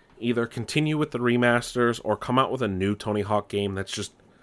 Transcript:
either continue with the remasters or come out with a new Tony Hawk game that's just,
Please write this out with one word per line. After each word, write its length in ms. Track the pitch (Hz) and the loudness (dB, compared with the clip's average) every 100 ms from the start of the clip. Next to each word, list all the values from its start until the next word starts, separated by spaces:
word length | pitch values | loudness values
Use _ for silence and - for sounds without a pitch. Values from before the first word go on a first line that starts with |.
| _ - | _ -6
either 260 | 117 117 117 | -2 0 0
continue 500 | - 113 151 151 151 | -4 -2 0 0 0
with 140 | 151 | -2
the 80 | 120 | 0
remasters 840 | 123 120 123 120 - 123 120 113 | 2 4 4 2 0 0 0 0
or 120 | - 104 | -2 -2
come 220 | - 127 | 0 2
out 140 | 123 | 2
with 100 | 123 | 0
a 60 | 113 | -2
new 260 | 95 98 | 0 0
Tony 280 | 104 113 104 | -2 -2 -2
Hawk 260 | 98 104 - | 0 0 0
game 260 | 101 101 | -2 -2
that's 160 | 95 95 | -4 -6
just, 220 | - 101 _ - _ | -8 -8 _ -20 _